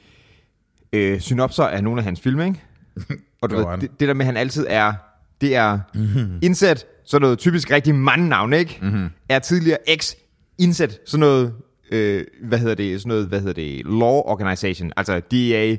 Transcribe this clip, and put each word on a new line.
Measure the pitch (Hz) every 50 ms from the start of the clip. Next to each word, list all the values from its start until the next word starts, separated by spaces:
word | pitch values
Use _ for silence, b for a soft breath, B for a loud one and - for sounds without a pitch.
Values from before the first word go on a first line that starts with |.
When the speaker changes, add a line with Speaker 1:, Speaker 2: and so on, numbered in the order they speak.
| b b b b b b b b b b b _ _ _ _ _ _ _ -
Speaker 1:
øh, | 107 101 98 98 95
synopser | - - 127 120 131 131 - - 147
af | 90 78 98 101
nogle | 110 117 120
af | 110
hans | 98 90 90
film, | - 127 131 147
ikke? | 170 190 190 151 - _ _ _ _ _ _ -
Speaker 2:
<laughs> | 92 - 143 - - _ _ _
Speaker 1:
Og | - 214
du | -
Speaker 2:
Go | -
Speaker 1:
ved, | 87 85
Speaker 2:
on. | 90 92
Speaker 1:
det, | 110 - - -
det | 147 139
der | 139
med, | 135 135
han | 131 127 110
altid | 127 131 123 151 139 -
er, | 98 110 107 107 104 95 - _ _ _ _ _ _ _
det | 139 143 131
er | 123 113 107 104 101 98 - -
Speaker 2:
Mhm. | 107 107 104 101 135 117 98 90 87
Speaker 1:
indsat, | - 175 180 - 196 185 156 120 - - _ _ _
sådan | - - 143
noget | 139 131 123 -
typisk | - 180 170 175 - -
rigtig | 139 143 139 151 147
mandnavn, | 135 131 139 127 160 175 165 135 95 101 117 143
ikke? | 165 175 160 - -
Speaker 2:
Mhm. | 92 98 104 101 92 82 - - _ -
Speaker 1:
Er | 131 131
tidligere | - - 175 180 165 165 156 - - 151
ex | 160 156 - - - - _ _ _ _ _ _ _ -
indsat, | 180 175 170 - 165 113 104 - -
sådan | - - 151
noget, | 156 143 139 131 127 120 113 117 - - _ _ _ -
øh, | 113 110 107 104 101 95 - - - 69 110
hvad | 113 120 117
hedder | 120 113 107
det, | 95 104 98 92 98
sådan | 98 120
noget, | 113 107 104 90
hvad | 101 98
hedder | 98 98 87
det, | 82 78 73 69 65 58
law | 76 107 113 117 117 131 143 -
organization, | - 107 92 104 95 92 - - 98 90 - 87 80 - -
altså | 95 104 95 87
D | 87 - 123
A, | 123 123 120 113 110 110 110 113